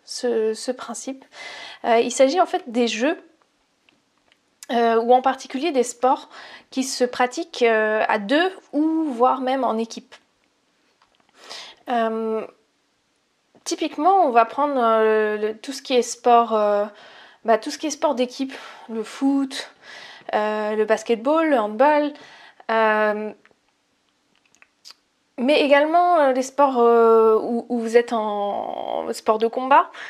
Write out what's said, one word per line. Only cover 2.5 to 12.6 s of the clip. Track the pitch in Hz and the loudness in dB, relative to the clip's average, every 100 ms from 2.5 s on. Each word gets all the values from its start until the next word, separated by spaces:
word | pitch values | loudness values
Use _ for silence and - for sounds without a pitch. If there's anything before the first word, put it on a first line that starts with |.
| 370 277 | -2 -4
des | 233 233 | -2 -2
jeux, | 220 262 349 - _ _ _ _ _ _ _ _ _ _ _ _ _ - | 0 -2 -2 -8 _ _ _ _ _ _ _ _ _ _ _ _ _ -6
euh, | 233 233 226 | 0 2 2
ou | 233 | 4
en | 254 | 4
particulier | 262 262 - 254 330 | 2 -2 -6 -6 -2
des | 262 | 0
sports | 240 - 254 277 - - - - _ | -2 0 0 0 -4 -20 -20 -20 _
qui | - | -6
se | 262 - | -6 -2
pratiquent, | 247 - 247 330 339 - | -2 0 -4 -4 -10 -2
euh, | 233 220 214 214 - | 2 2 0 0 0
à | 214 | -2
deux | 202 285 370 370 - | 0 0 0 -4 -8
ou | 285 311 320 311 | -2 -2 -2 -4
voire | 233 254 262 | 0 0 0
même | 254 269 | -2 -2
en | 233 220 | -2 -2
équipe. | 233 - - - _ _ _ _ _ _ _ _ _ _ _ _ - - - - - | -6 -10 -20 -20 _ _ _ _ _ _ _ _ _ _ _ _ -20 -18 -20 -14 -4
Euh, | 240 226 220 226 220 - - | -2 0 -2 -4 -4 -6 -14